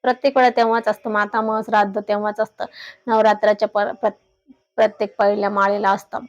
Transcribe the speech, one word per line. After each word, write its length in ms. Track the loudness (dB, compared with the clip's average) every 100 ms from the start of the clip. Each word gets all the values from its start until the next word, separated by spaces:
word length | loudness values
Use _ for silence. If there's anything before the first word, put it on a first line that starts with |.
प्रत्येक 340 | -2 0 0 4
वेळा 140 | 2
तेव्हाच 380 | 2 0 0 -2
असतं, 220 | -4 -4
मातामह 500 | -2 -2 -2 -2 -4
श्राद्ध 400 | 0 0 0 -4 -4
तेव्हाच 320 | -4 -2 -4
असतं, 240 | -6 _ -14 -12 -20 -14 -2
नवरात्राच्या 640 | 2 4 4 2 2 0
पर-, 240 | -2 -4
प्र-, 600 | -2 -4 -4 _ _ _ _ _ 0
प्रत्येक 380 | 0 0 -8 0
पहिल्या 320 | 0 2 -2
माळेला 400 | 0 0 0 0
असतं. 280 | -2 -4 -14